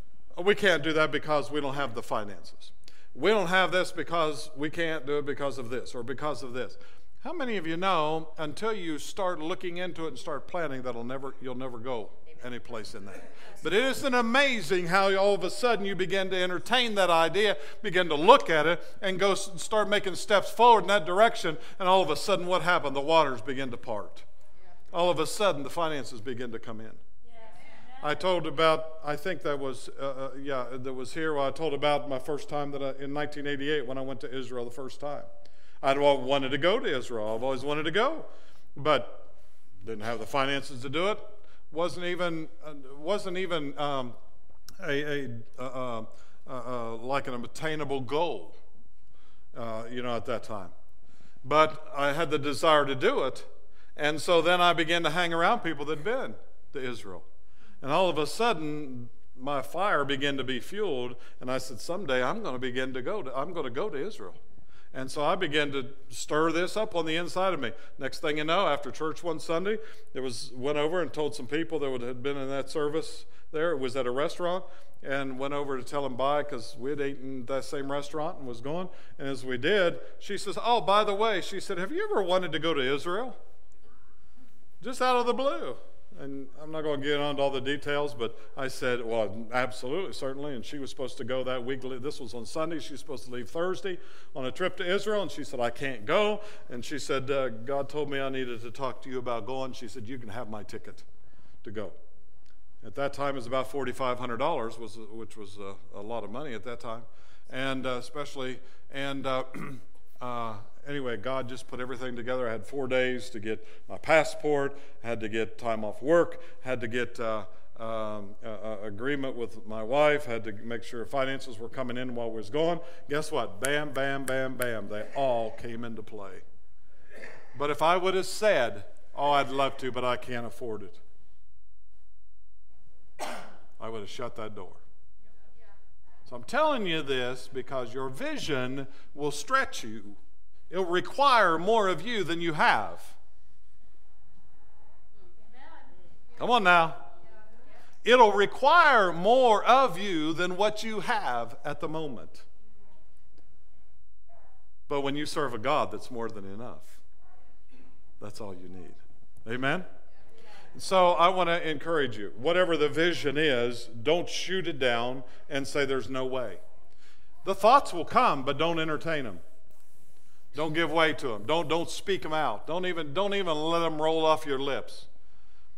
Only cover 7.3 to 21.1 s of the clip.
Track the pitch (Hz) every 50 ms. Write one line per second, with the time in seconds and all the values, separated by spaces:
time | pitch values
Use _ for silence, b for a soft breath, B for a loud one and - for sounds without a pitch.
7.3 | 349 339 269 247 220 185 156 160 165 170 185 196 185 160 151 151 160 160 - -
8.3 | - - 156 151 135 - 208 226 220 202 175 160 151 139 - - - - 185 180
9.3 | 175 151 156 165 185 185 185 180 170 180 185 180 143 165 160 156 131 120 - 170
10.3 | 147 131 - - - 175 160 143 135 127 123 127 120 117 117 123 131 135 139 131
11.3 | - - 127 131 123 127 135 131 120 113 110 131 127 113 98 - - - - -
12.3 | - - 120 123 120 117 - - 120 110 104 - - 104 98 101 92 90 - -
13.3 | B B B B B - - 160 175 220 262 269 254 - - 269 247 247 233 226
14.3 | 240 277 285 277 247 214 160 139 190 180 180 165 180 196 196 196 190 190 196 202
15.3 | 202 180 185 175 - - 247 240 226 196 202 196 196 170 190 170 190 196 190 185
16.3 | 190 180 180 180 180 160 - - 233 254 240 233 208 196 185 175 170 165 165 165
17.3 | 151 196 214 202 185 B B B B B - 208 160 185 180 165 156 143 160 208
18.3 | 185 185 - 175 165 151 147 165 175 160 B B B B 202 190 185 175 196 202
19.3 | 185 - - 196 180 151 - - 214 214 202 196 208 202 202 190 170 - - -
20.3 | 208 190 - - - - 233 240 233 208 175 196 202 208 156 175